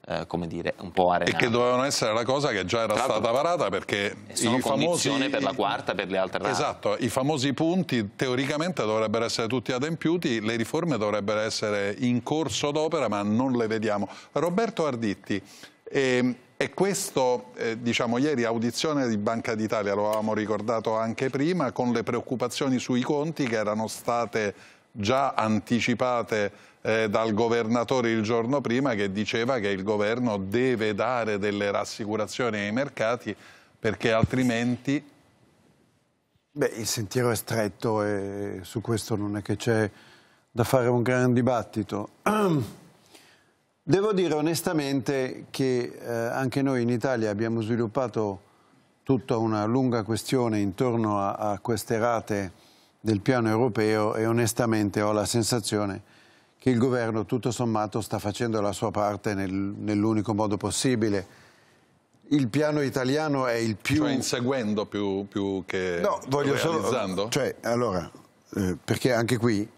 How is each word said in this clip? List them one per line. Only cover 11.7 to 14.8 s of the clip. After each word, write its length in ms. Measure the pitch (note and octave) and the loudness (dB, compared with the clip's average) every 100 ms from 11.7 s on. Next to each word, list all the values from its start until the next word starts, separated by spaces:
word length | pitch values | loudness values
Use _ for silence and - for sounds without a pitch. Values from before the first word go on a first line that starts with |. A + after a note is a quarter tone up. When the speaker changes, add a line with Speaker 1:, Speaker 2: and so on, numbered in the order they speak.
| G#2 G2+ G#2 | 0 -2 0
Speaker 2:
in 240 | B2 B2 | 0 0
corso 480 | - D3+ D3 - D3 | 0 -2 -2 -2 0
d'opera, 380 | D3 D#3+ D#3+ A2+ | 0 0 0 0
ma 160 | G#2 | 0
non 300 | G#2 A2 C3+ | 0 2 2
le 120 | A#2+ | 0
vediamo. 420 | A2 A2 G#2+ G2+ G#2+ - - | 0 0 0 -2 -4 -10 -6
Roberto 520 | C#3+ E3 F3+ A3+ - | -2 0 0 0 0